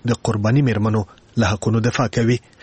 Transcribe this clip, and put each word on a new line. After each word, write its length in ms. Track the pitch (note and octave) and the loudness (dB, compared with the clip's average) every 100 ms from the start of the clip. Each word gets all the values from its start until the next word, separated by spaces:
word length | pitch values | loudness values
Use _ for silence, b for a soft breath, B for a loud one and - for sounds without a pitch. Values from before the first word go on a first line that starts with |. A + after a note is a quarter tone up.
| A#2+ | -4
د 100 | A2+ - | -2 -2
قرباني 340 | A2+ G#2 C3+ C3+ | -2 2 2 2
میرمنو 320 | G#2 G#2+ G#2+ F#2+ B _ - | 0 0 0 -2 B _ -2
له 140 | G2+ | -2
حقونو 320 | G#2 A#2+ A2+ A#2 | -2 0 0 0
دفاع 180 | - B2 | 0 -2
کوي. 300 | - A#2 A#2+ B B | 0 0 0 B B